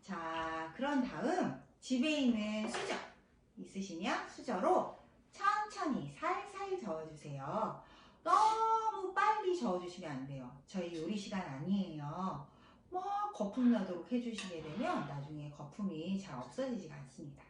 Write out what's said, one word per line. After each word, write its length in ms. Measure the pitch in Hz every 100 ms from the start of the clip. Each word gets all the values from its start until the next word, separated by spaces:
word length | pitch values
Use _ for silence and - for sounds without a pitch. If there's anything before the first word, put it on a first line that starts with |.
자, 680 | - 180 165 165 160 160 160 -
그런 280 | 269 285
다음 580 | 240 151 233 359 220 135 - -
집에 400 | - 254 311 302
있는 480 | 254 220 214 214 220
수저 240 | - 403 - - - _ _ _ 220
있으시면 720 | - 196 196 165 208 349 -
수저로 680 | - 269 240 254 359 - - - - -
천천히 800 | - 403 415 427 403 349 233 143
살살 680 | - 320 381 403 392 392 381
저어주세요. 1040 | 208 160 156 156 151 139 135 190 214 - - - - -
너무 880 | - 381 440 440 440 440 440 392 381
빨리 440 | 381 415 427 370 349
저어주시면 540 | 220 180 175 185 165
안 160 | 135 139
돼요. 280 | 135 123 - -
저희 340 | 190 170 170
요리 160 | 165 208
시간 240 | - 196
아니에요. 1040 | 170 135 170 196 175 156 143 165 190 147 - - - - -
뭐 140 | 359 381 403 415
거품 380 | - 196 - 247
나도록 400 | 226 190 175 -
해주시게 500 | 247 240 214 190 170
되면 460 | 151 170 320 339 147
나중에 420 | 139 143 151 147
거품이 680 | 143 147 - 196 156 170 196
잘 180 | 170 123
없어지지가 580 | 120 - 269 220 165 143
않습니다. 480 | 139 - 156 139 -